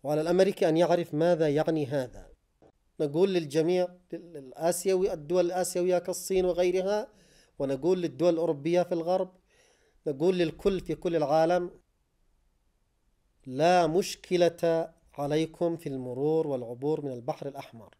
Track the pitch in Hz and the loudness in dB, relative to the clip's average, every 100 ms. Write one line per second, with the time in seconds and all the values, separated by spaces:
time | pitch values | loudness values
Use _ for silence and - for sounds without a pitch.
0 | 135 151 160 180 190 196 180 160 170 175 | -2 -2 2 4 4 4 2 4 4 2
1 | 170 151 170 170 156 143 156 160 127 143 | 0 0 2 2 2 2 0 -2 -2 -4
2 | 127 98 90 _ _ _ - _ _ - | -4 -10 -20 _ _ _ -20 _ _ -6
3 | 151 151 196 180 151 151 160 180 180 180 | -4 0 2 0 0 0 2 0 -2 -6
4 | _ 165 175 156 131 - 165 175 196 185 | _ -16 -14 -18 -16 -2 -2 0 0 0
5 | 196 175 147 180 175 185 180 180 180 175 | 0 -4 -2 0 2 0 -2 -2 0 0
6 | 175 175 - 190 180 170 180 185 185 214 | -2 -8 -2 0 0 2 0 0 0 -2
7 | 240 _ _ _ _ - 135 135 147 185 | -4 _ _ _ _ -6 -4 -2 0 0
8 | 165 131 175 165 165 143 147 175 170 170 | -2 0 2 2 -2 -2 0 0 0 -2
9 | 165 190 185 _ _ _ _ _ _ _ | -2 -2 -2 _ _ _ _ _ _ _
10 | 156 135 175 180 165 - 202 185 - 151 | -8 0 0 2 0 0 -2 -2 -4 -4
11 | 180 165 139 156 165 180 175 - _ _ | -2 0 2 4 4 2 0 -10 _ _
12 | _ _ _ _ _ _ _ _ _ _ | _ _ _ _ _ _ _ _ _ _
13 | _ _ _ _ 131 127 165 180 160 165 | _ _ _ _ -12 2 4 6 4 0
14 | 208 - - 175 170 170 170 165 165 _ | -2 -10 -4 2 2 4 0 0 -2 _
15 | _ - 143 151 160 - 175 165 151 131 | _ -8 -2 0 -2 -2 -4 -2 -6 -8
16 | 127 123 147 160 151 131 113 123 143 156 | -8 -4 0 0 0 -4 -6 -6 -4 -2
17 | 143 123 120 151 139 139 - 117 95 | -4 -8 -8 -8 -10 -12 -18 -20 -20